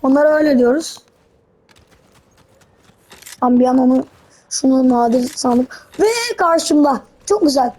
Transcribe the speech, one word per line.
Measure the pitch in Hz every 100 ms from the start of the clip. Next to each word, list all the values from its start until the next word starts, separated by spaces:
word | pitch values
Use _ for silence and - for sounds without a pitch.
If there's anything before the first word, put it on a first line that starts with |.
Onlara | 269 277 302
öyle | 302 302 262
diyoruz. | 240 277 320 - _ _ _ _ _ _ _ _ _ _ _ _ _ _ _ _ _ _ _ _ _ - - -
Ambiyan | 247 247 254 254
onu, | 254 262 269 _ _ _ _
şunu | - 269 262 254
nadir | 240 240 247 247 -
sandık. | 262 240 262 - - -
Ve | 403 466 480 453
karşımda. | 349 330 330 294 285 254 - _ -
Çok | 415
güzel. | 339 269 240